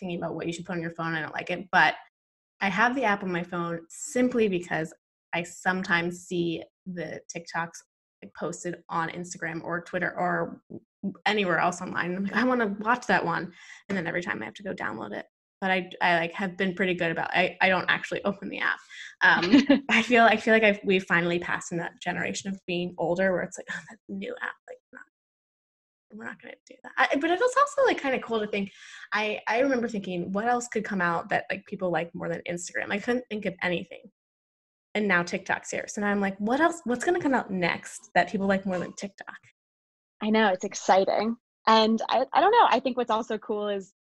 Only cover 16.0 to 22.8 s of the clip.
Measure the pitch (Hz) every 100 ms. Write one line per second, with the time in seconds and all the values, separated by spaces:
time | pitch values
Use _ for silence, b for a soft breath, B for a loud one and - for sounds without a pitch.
16 | 180 170 170 - 196 180 190 180 190 175
17 | 170 160 - - 185 - 190 185 - -
18 | - 175 202 196 202 - - - B B
19 | B B 185 165 170 262 277 277 - 226
20 | 226 240 226 214 226 220 220 202 - 190
21 | 190 170 175 175 175 - - 175 170 -
22 | - 175 - 196 202 196 - 175